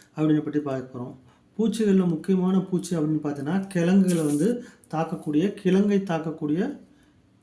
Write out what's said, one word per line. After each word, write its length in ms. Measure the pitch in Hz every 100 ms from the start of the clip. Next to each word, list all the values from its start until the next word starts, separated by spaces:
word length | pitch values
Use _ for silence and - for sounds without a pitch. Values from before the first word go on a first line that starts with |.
| - -
அப்படின்னு 260 | 156 151
பற்றி 180 | 147 147
பார்க்க 400 | 143 131 127 123
போறோம். 160 | 131 - - _ _ -
பூச்சிகள்ல 500 | 226 - 208 190 175
முக்கியமான 520 | 156 - 185 185 190
பூச்சி 360 | 190 180 - 165
அப்படின்னு 240 | 151 151
பார்த்தீங்கன்னா, 440 | 147 143 139 190 190
கிழங்குகளை 560 | 175 170 196 185 170
வந்து 400 | 151 147 202 240 - - _
தாக்கக்கூடிய, 640 | 156 165 165 - 147 202
கிழங்கை 440 | - 185 190 202 202
தாக்கக்கூடிய 840 | 190 160 160 156 147 160 277 - - _ _ _ _ _